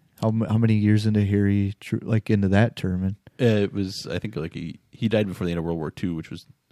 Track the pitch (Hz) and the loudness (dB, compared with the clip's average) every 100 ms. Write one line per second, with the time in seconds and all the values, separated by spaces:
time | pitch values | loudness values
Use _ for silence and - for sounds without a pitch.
0 | _ - 113 110 110 110 113 107 104 107 | _ -4 -2 0 2 2 4 4 4 4
1 | 107 107 101 101 101 101 98 - - 110 | 4 2 2 4 4 2 0 -4 -6 -6
2 | - 110 - 107 98 98 117 - 92 90 | -2 -2 2 0 4 4 2 0 -4 -2
3 | 95 101 - - 123 104 101 101 95 98 | -2 -6 -10 -2 2 2 0 -2 -6 -6
4 | - 90 110 107 80 - 80 - _ - | -8 -6 -6 -8 -8 -8 -10 -12 _ -4
5 | 113 110 101 87 90 85 82 82 76 - | 0 0 0 -2 -4 -2 -4 -4 -6 -6
6 | 92 80 80 73 - _ - | -4 -4 -8 -12 -16 _ -16